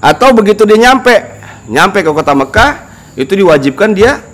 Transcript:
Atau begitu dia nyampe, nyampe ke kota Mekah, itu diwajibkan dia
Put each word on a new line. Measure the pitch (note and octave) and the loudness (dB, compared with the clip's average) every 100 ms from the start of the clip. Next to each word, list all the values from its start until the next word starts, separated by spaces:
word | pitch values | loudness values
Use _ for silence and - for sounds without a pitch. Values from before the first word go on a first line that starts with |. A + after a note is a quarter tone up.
Atau | C3 D3 C4+ | 0 0 2
begitu | A#3 G3+ G#3 G#3+ | 2 2 2 2
dia | G#3+ A#3+ | 4 2
nyampe, | C4 B3 A#3 - - - - - | 2 2 0 -2 -20 -20 -20 -8
nyampe | A#2 F3+ G3 | -2 -2 -2
ke | D#3+ | -4
kota | D3+ D3+ C#3 | -4 -2 -2
Mekah, | C3+ G#3+ C4 - - - - - | -2 -2 -2 -4 -14 -20 -20 -10
itu | - | -6
diwajibkan | G3 F#3 D3+ C3+ C3 G#3+ G3 | 0 2 2 0 -2 -2 0
dia | A3+ - - | 0 -2 -10